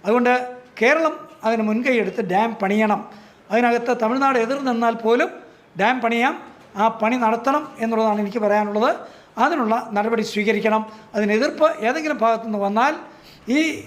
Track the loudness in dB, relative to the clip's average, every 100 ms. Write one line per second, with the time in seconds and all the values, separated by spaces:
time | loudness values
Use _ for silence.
0 | 2 2 4 2 -2 -14 -18 0 2 4
1 | 0 -4 -16 -4 -2 0 0 0 2 0
2 | 0 -4 0 0 0 -2 0 2 2 0
3 | -4 -18 -20 -20 -2 2 2 2 0 0
4 | 0 2 2 2 0 -2 -2 0 0 0
5 | 2 2 0 -4 -20 -20 -16 0 0 2
6 | 0 0 0 -2 -14 -20 -14 -2 0 2
7 | 0 2 0 0 0 -2 -4 -6 -2 0
8 | 0 0 -2 -2 2 2 0 0 0 -2
9 | -8 -20 -16 0 0 2 0 -2 -2 -2
10 | 0 -2 -2 -2 0 0 0 0 -2 -14
11 | -8 -2 0 2 0 2 2 2 -2 -2
12 | -4 0 0 0 -4 -2 0 2 0 -2
13 | -12 -20 -20 -16 -2 0 0 -4